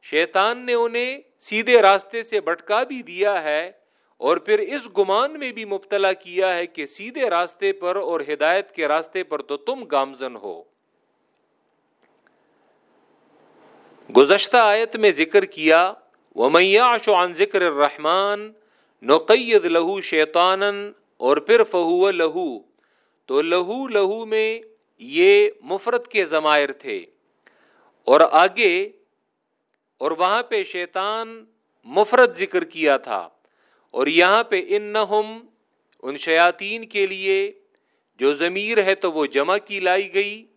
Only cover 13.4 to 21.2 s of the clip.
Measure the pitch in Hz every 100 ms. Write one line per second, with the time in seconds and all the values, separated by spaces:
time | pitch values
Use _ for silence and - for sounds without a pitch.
13.4 | _ _ _ _ _ _ - 127 143 196
14.4 | - 247 208 208 226 226 214 147 160 202
15.4 | 190 - 156 160 185 214 _ _ _ -
16.4 | 123 165 190 202 247 233 - 190 180 165
17.4 | 202 196 175 143 147 - 151 180 202 208
18.4 | 214 220 _ _ _ _ 113 156 - 233
19.4 | 240 220 170 165 170 196 175 160 156 165
20.4 | 180 190 202 202 208 - _ _